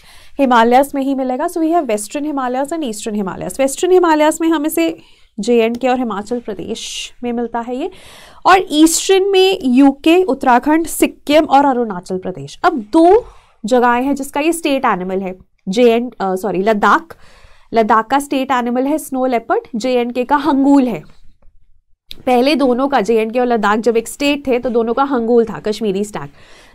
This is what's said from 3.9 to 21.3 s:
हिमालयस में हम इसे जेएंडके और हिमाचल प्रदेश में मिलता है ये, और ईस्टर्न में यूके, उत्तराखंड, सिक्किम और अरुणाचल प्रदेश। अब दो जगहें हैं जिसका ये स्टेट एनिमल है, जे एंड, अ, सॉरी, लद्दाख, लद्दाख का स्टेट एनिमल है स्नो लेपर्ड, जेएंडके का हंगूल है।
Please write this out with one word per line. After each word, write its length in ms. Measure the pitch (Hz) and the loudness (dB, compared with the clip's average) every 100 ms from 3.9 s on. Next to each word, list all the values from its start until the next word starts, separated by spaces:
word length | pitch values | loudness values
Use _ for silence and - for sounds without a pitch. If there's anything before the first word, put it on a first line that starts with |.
हिमालयस 500 | 370 339 302 302 311 | 4 4 2 2 0
में 80 | 330 | 0
हम 160 | 330 302 | 0 -2
इसे 320 | 330 330 330 - _ _ - | -2 -2 -4 -14 _ _ -8
जेएंडके 480 | 208 240 226 233 262 | 0 2 2 0 -2
और 100 | 254 | -2
हिमाचल 420 | 240 196 208 247 | -2 -6 -6 -8
प्रदेश 760 | 233 202 185 220 - - - - | -8 -10 -10 -10 -10 -12 -14 -10
में 100 | 240 | -8
मिलता 260 | 240 233 233 | -6 -6 -6
है 160 | 233 254 | -8 -6
ये, 160 | 370 - - - - - - | -8 -10 -20 -20 -20 -4 4
और 200 | 370 - | 4 4
ईस्टर्न 600 | 302 320 - - 381 403 | 4 4 4 2 2 4
में 280 | 381 381 392 | 4 4 2
यूके, 600 | 262 247 277 277 320 349 | 2 4 6 4 2 4
उत्तराखंड, 640 | 370 262 269 247 262 311 320 | 2 0 2 2 4 0 0
सिक्किम 580 | - - - - 294 285 | -2 -2 -2 0 2 4
और 200 | 269 285 | 4 4
अरुणाचल 520 | 247 233 180 - 185 | 0 -2 -6 -8 -8
प्रदेश। 420 | 185 180 139 - | -8 -10 -14 -6
अब 220 | 359 311 208 | -4 -4 0
दो 320 | 330 339 440 - - _ _ 208 | 4 4 4 0 -14 _ _ 0
जगहें 380 | 247 240 240 | 2 2 2
हैं 120 | 269 277 | 0 -4
जिसका 240 | 269 285 | -4 -4
ये 140 | 302 | -2
स्टेट 320 | 330 311 269 254 | -2 0 0 0
एनिमल 340 | 190 185 190 | -2 -2 -6
है, 180 | 190 185 _ _ - | -6 -12 _ _ -6
जे 220 | 196 247 | 2 4
एंड, 240 | 233 247 - | 4 -2 -6
अ, 140 | 190 185 | -4 -4
सॉरी, 260 | 202 175 | -4 -2
लद्दाख, 560 | 202 214 208 285 320 - - - - - - | 0 0 2 2 -2 -20 -20 -20 -20 -20 -6
लद्दाख 340 | 226 220 220 220 | -2 2 2 2
का 120 | 269 | -2
स्टेट 320 | 285 277 262 | -2 -4 -2
एनिमल 320 | 254 240 247 | -2 -2 -2
है 140 | 269 311 | -2 -4
स्नो 280 | 311 262 262 | -4 -4 -2
लेपर्ड, 540 | 233 226 415 - 220 | -2 -2 -4 -4 -6
जेएंडके 440 | 254 247 240 247 | -2 -2 -2 -4
का 120 | 247 285 | -2 0
हंगूल 520 | 294 269 277 277 247 | 2 2 4 4 2
है। 160 | 170 - - - | -2 -12 -20 -20